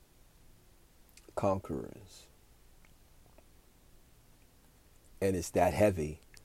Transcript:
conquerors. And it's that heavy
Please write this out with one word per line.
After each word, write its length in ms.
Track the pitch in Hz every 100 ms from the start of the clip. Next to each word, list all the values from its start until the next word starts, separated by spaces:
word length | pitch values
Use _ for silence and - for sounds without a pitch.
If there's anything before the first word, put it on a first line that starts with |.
| - - - - - - - - - - - - - -
conquerors. 840 | 101 95 - 69 55 - - - - - - - - - - - - - - - - - - - - - - - - - - - - - - - - -
And 120 | 98
it's 140 | 92 -
that 220 | - 87
heavy 480 | - 107 90 76 76 - -